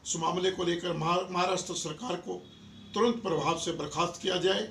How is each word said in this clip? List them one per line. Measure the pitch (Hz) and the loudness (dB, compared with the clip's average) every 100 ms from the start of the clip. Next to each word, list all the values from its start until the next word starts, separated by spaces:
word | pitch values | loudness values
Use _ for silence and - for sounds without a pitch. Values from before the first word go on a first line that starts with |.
उस | - 165 | -4 -2
मामले | 160 180 185 | 0 2 2
को | 180 | 2
लेकर | 170 170 180 | 0 0 0
महा-, | 156 160 180 190 | 0 2 2 2
महाराष्ट्र | 180 185 185 - | 0 2 0 -2
सरकार | 175 160 151 254 269 | -6 -6 -6 -4 -4
को | 208 180 - - - - - | -4 -8 -10 -20 -20 -18 -6
तुरंत | 208 240 233 | 4 4 4
प्रभाव | 190 156 143 165 | 0 2 2 0
से | 170 | -2
बर्खास्त | - 147 151 170 - | -2 -4 0 0 0
किया | 185 180 | -2 2
जाए | 185 202 220 | 2 2 -2